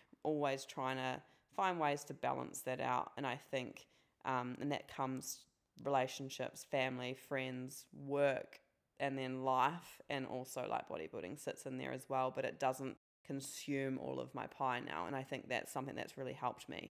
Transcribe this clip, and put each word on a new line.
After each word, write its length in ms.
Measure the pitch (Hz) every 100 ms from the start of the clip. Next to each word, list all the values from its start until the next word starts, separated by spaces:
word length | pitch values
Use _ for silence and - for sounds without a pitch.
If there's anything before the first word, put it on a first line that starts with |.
| - -
always 400 | 151 151 143 135
trying 320 | - - 131 131
to 260 | 131 131 - - _
find 240 | - 190 175
ways 240 | 151 143
to 100 | -
balance 480 | 135 131 131 135 -
that 180 | - 127
out. 320 | 127 123 - -
And 100 | 135
I 100 | 131
think, 500 | - 135 123 - - _ _ _
um, 320 | - 127 123 127
and 120 | 143
that 160 | 143 -
comes 560 | - 131 131 - - - _ _ -
relationships, 840 | 139 139 131 - 135 - 127 -
family, 500 | - 139 131 127 123
friends, 720 | 131 - 135 131 127 131 - -
work, 680 | 147 139 139 143 131 - - _ _ _ -
and 160 | 139 135
then 280 | 131 131
life, 560 | 131 127 131 175 - - -
and 160 | 139 131
also, 400 | 127 131 - -
like, 200 | - -
bodybuilding 500 | - 80 113 87 147
sits 280 | - - 139
in 120 | 131
there 140 | 131
as 160 | 127 -
well, 240 | 131 131
but 100 | 135
it 140 | 131 -
doesn't 380 | 135 131 135 - _ _
consume 720 | - 139 135 - - 139 135 131
all 200 | 131 131
of 160 | 123
my 120 | 131 -
pie 320 | - 135 123
now. 260 | - 78 87
And 80 |
I 80 | 135
think 260 | 131 135 -
that's 220 | 123 -
something 240 | 147 135
that's 240 | - - -
really 140 | 131
helped 360 | - 123 - -
me 220 | - -